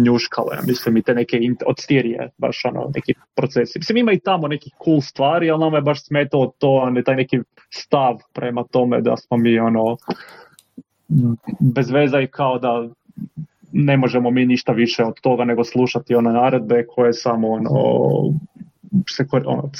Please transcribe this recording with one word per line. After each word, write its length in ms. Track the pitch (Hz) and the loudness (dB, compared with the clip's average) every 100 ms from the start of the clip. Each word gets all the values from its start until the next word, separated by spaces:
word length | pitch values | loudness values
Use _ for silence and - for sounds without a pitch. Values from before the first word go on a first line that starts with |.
Njuškalo, 480 | 120 120 - - - | 4 2 -2 -6 -6
ja 80 | - - | -4 -4
mislim, 300 | 123 120 113 | -2 0 0
i 60 | |
te 120 | 120 | 2
neke 220 | 120 120 120 | -2 0 -2
int-, 260 | 120 123 - | -2 -2 -4
od 100 | - | -4
Stirije, 520 | - 139 120 123 127 _ | 0 0 0 -6 -10 _
baš, 240 | 127 - | -6 -4
ono, 260 | 123 127 127 | -6 -6 -6
neki 200 | 139 - - _ | -6 -4 -6 _
procesi. 440 | - 139 123 117 - | -4 -2 -2 -2 -6
Mislim, 180 | 165 226 | -2 0
ima 160 | 233 | 2
i 60 | 185 | 0
tamo 300 | 202 180 147 | 0 -2 -2
nekih 240 | 147 - _ | -6 -10 _
cool 160 | - 156 | 0 0
stvari, 500 | 135 - 139 170 165 | 0 -2 0 2 0
ali 100 | 156 | 2
nama 160 | 160 156 | 2 0
je 60 | |
baš 240 | 143 143 - | 0 -2 -2
smetalo 460 | 147 143 143 127 - | -2 0 0 0 0
to, 240 | 143 135 127 | 2 2 2
a 40 | |
ne 120 | 127 | 0
taj 140 | 123 131 | 0 0
neki 220 | 127 127 110 _ _ | 0 -2 -2 _ _
stav 480 | - - 143 127 113 _ | -18 -2 2 2 -2 _
prema 320 | - 123 120 | -8 -6 -6
tome 360 | 120 127 123 120 | -2 0 2 2
da 160 | 113 123 | 0 -2
smo 200 | - 120 | -2 0
mi, 220 | 117 113 | 2 2
ono, 380 | 113 113 113 120 - - - - - _ _ - - _ - 151 120 117 - - 135 | 2 2 0 -2 -8 -10 -10 -20 -20 _ _ -20 -20 _ 0 0 2 -2 -8 0 0
bez 160 | 123 120 | 2 0
veze 320 | 135 143 139 | 2 2 0
i 40 | 135 | -2
kao 320 | - 135 127 | -2 -2 0
da 300 | 123 120 117 - _ - - - 156 _ _ | -2 -2 -6 -14 _ -16 -16 -14 -16 _ _
ne 240 | - 143 135 | 0 2 2
možemo 340 | 127 123 123 | 2 0 2
mi 160 | 127 127 | 2 2
ništa 260 | 123 - | 2 0
više 320 | 113 117 - | 0 0 0
od 160 | 113 - | -2 -2
toga 240 | 131 120 | -2 0
nego 200 | 120 117 | 0 0
slušati, 500 | 117 123 127 - - | 0 0 0 -2 0
ono, 180 | 120 117 | 0 2
naredbe 540 | 117 127 127 107 120 117 | 2 2 0 2 0 0
koje 180 | - 120 | 0 0
samo, 360 | 117 127 113 110 | 2 -2 0 0
ono, 200 | 110 113 139 120 123 139 143 - 151 - _ - _ - 190 - | -2 0 0 2 2 2 0 0 -2 -6 _ -20 _ -2 -2 -2
se 160 | - - | -4 -2
kor-, 180 | 135 135 | -2 -2
ono, 240 | 127 139 | -6 -6